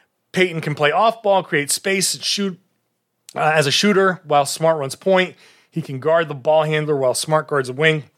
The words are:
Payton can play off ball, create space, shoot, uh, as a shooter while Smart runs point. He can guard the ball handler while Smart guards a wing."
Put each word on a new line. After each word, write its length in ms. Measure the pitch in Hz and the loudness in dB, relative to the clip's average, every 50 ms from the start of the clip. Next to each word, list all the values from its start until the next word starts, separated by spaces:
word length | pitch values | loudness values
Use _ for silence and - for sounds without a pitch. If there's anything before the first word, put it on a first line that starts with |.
| _ _ _ _ _ _ - | _ _ _ _ _ _ -2
Payton 280 | 185 185 180 165 160 | -2 -2 0 -2 -4
can 140 | 156 156 143 | -6 -6 -2
play 160 | - 151 147 | 0 0 2
off 320 | 156 185 220 226 226 - - | 2 2 2 2 0 0 0
ball, 180 | 202 196 185 - | 0 2 2 0
create 280 | - 170 143 143 139 | 0 -2 -2 -2 -2
space, 500 | - - - 196 190 190 170 - - 131 | -6 -4 -2 -2 -2 -2 -2 -4 -4 -6
shoot, 380 | - - - 202 202 196 175 - _ _ _ _ _ _ _ _ _ _ _ _ _ - - | -6 -6 -4 -4 -4 -6 -6 -10 _ _ _ _ _ _ _ _ _ _ _ _ _ -14 -8
uh, 160 | - 160 151 156 | -2 -2 2 2
as 100 | 160 135 | 2 2
a 60 | 139 | 2
shooter 500 | 131 - 202 208 190 190 190 190 170 - - | 0 2 2 2 4 4 2 2 0 -2 -4
while 200 | 147 147 143 139 | 0 2 2 2
Smart 320 | - - - 160 160 160 | 2 -2 0 0 0 0
runs 180 | 151 135 135 - | 0 -4 -6 -8
point. 400 | - - 190 190 185 185 165 139 - - - _ _ _ _ | -4 0 2 2 2 2 0 -4 -14 -20 -20 _ _ _ _
He 120 | _ 165 | _ -10
can 180 | - - 139 131 | -8 -8 -10 -4
guard 280 | 120 156 160 170 165 | 0 0 2 2 0
the 80 | 147 147 | -2 -6
ball 280 | 131 117 160 156 160 151 | -4 0 2 2 2 2
handler 340 | 160 156 151 151 151 147 | 2 0 -2 0 0 0
while 160 | 135 131 123 120 | 0 0 0 0
Smart 340 | - - 156 156 156 151 | -2 -2 0 0 0 0
guards 220 | - 147 139 123 123 | 0 -2 -2 -2 -4
a 40 | 127 | -4
wing." 300 | 135 156 160 156 151 123 - _ | 0 2 2 2 0 -4 -10 _